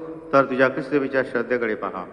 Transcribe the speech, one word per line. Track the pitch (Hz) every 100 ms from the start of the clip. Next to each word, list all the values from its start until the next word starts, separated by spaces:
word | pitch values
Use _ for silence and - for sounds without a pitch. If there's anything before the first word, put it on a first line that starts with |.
| - - -
तर | 139
तुझ्या | 131 127 131
ख्रिस्त | 131 143
सेवेच्या | 147 135 135
श्रद्धेकडे | 127 120 113 123 113
पहा | 104 98 90 87